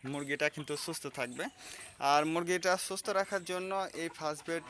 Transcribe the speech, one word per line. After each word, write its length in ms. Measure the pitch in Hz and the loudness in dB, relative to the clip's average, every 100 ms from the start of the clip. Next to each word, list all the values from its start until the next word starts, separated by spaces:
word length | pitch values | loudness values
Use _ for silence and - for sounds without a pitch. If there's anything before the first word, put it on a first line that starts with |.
| 131 | -6
মুরগিটা 360 | 143 139 139 151 | -6 -2 0 0
কিন্তু 180 | - 143 147 | 0 -6 -4
সুস্থ 200 | - 160 143 139 | -4 -6 -6 -4
থাকবে। 260 | 123 123 190 - - - - - 139 | -4 -4 -6 -8 -16 -14 -16 0 6
আর 100 | 143 156 | 6 6
মুরগিটা 400 | 165 170 180 175 185 - | 2 2 2 4 2 2
সুস্থ 180 | 190 - 196 | -4 0 2
রাখার 240 | 196 202 175 | 2 -2 -2
জন্য 220 | 180 190 190 190 - | -4 -2 -2 -2 -4
এই 60 | 165 - | -6 -4
ফার্স্ট 240 | 156 151 - | -4 -4 -4
বেড 200 | 165 - | -4 -4